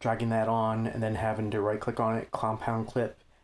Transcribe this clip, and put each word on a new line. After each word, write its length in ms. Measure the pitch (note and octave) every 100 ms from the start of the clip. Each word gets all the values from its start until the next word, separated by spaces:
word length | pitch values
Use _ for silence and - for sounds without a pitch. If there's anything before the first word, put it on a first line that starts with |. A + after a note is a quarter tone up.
dragging 300 | A#2+ A#2 A#2
that 180 | A2+ A2
on, 380 | A2+ A2 A2 A2+
and 160 | -
then 140 | A2 A2
having 340 | A2+ G#2+ G#2+
to 100 | G#2+
right 200 | G#2 G#2+
click 200 | - A#2
on 160 | A2+ A2+
it, 140 | -
compound 560 | - A2 A2 - A2+ A2+
clip, 340 | B2+ A#2 - - _